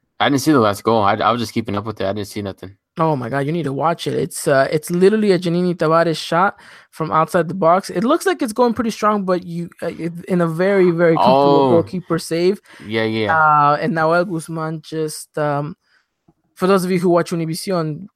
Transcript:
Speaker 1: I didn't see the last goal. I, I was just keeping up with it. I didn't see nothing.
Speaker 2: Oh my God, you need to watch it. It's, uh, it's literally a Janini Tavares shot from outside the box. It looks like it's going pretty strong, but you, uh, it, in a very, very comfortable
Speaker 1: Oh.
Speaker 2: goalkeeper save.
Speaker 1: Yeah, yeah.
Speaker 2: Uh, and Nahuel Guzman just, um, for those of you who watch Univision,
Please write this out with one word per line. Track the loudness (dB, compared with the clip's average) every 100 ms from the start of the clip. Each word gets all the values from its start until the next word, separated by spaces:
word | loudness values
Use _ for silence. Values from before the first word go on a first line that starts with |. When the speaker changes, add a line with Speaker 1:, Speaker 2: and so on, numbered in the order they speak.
| _ _
Speaker 1:
I | 0
didn't | 2
see | 4
the | 4
last | 4 2
goal. | 0 2
I, | 2
I | 2 2
was | 0
just | -2
keeping | -4 -4 -6
up |
with | -6 -6
it. | -4
I |
didn't | -4 -6
see | -8
nothing. | -8 -10 -16 -20 _ -4
Speaker 2:
Oh | -2 -2
my | -4
God, | -6
you | -4
need | -4
to | -4
watch | -2 -2 -2 -4
it. |
It's, | -4 -6 -4 0
uh, | 2 2
it's | -2 -2
literally | 2 4 4 2
a | 2
Janini | 0 0 -2
Tavares | 0 2 2 2 -2
shot | -2 0 0 -2 -20 -20 _
from | -10 -2
outside | 0 0 0 -2
the |
box. | 0 2 2 0
It | -4
looks | 0 0
like | 0 -2
it's | -4
going | 0 0
pretty | 0 -4
strong, | -2 -2 -2 -2
but | -4
you, | -4 -10 -10 -10
uh, | -10
it, | -8 -8 -8 -4
in | 0
a | 0
very, | 0 0 4 2
very | 4 2 4
comfortable | 4 6
Speaker 1:
Oh. | 6 4 4
Speaker 2:
goalkeeper | 4 2 -6 -4 -6
save. | -2 0 0 0 _ -20 -6
Speaker 1:
Yeah, | -2
yeah. | 0 0 0 4
Speaker 2:
Uh, | 4 6 4 2
and | 0
Nahuel | 0 2 2 0
Guzman | -4 -8 -8 -6 -8
just, | -8 -6 -6 -8 -12 -6
um, | -2 -2 -6 -10 _ _ _ _ _ _ _
for | _ 2
those | 2 2
of |
you | 0
who | 2
watch | 2 0
Univision, | -4 -4 -6 -4 -4 -4 -8 -14